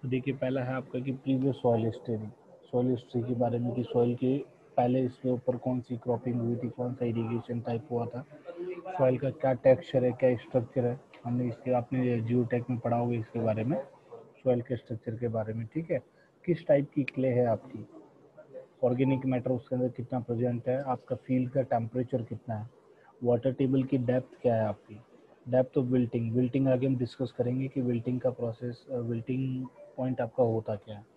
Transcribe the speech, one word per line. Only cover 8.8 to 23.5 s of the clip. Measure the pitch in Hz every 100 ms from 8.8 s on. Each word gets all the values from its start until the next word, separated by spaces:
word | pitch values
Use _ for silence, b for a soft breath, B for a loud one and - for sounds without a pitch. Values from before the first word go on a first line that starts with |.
| 185 185
soil | 131 127
का | 135
क्या | - 131
texture | 123 135 131 - 139
है, | 123
क्या | 120 131 120
structure | - 131 120 - 120
है। | 123 - -
हमने | 120 120 123
इसके, | 113 -
आपने | 123 120 127 127 120
जियोटेक | 113 123 117 120 120
में | 123
पढ़ा | 117 117
होगा | 120 120
इसके | 110 117
बारे | 113 110
में, | 113 - - - - - - -
soil | - 123
के | 120 120
structure | - 110 - 110
के | 120
बारे | 110 107
में, | 110 113
ठीक | 156 165
है। | 151 - b b _ -
किस | 165 -
type | 143 143 -
की |
clay | 131 - 131
है | 120 123
आपकी, | 107 - 110 107 - - - - - - - - _
Organic | 123 123 131 131 135
matter | 127 123
उसके | 127 - 127
अंदर | 127
कितना | 113 120 127
present | 120 113 123 123 117
है, | 131
आपका | 135 127 - -
field | - 127 127
का | 135
टेम्परेचर | 127 120 113 127 123 123
कितना | 113 113 - 110
है, | 110 - B B B -
water | 120 120 135